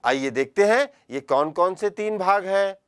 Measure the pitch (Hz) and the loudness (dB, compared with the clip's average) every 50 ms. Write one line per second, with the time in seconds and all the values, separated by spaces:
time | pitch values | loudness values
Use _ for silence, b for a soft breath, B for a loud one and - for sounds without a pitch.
0 | - 117 131 139 135 135 117 131 135 135 _ - 202 202 220 254 285 269 b b | 0 0 0 0 -2 -4 -2 -2 -4 -2 _ 2 4 4 4 2 0 -2 b b
1 | b b 120 139 135 - 139 135 147 156 156 - 175 185 190 - 214 208 202 - | b b -10 -10 -4 0 0 0 0 0 0 0 0 0 0 -2 -6 -6 -4 -4
2 | 214 214 214 208 185 185 196 208 185 190 196 196 196 196 190 190 _ | -6 -6 -4 -2 0 2 0 0 0 -2 0 0 0 -2 -4 _ _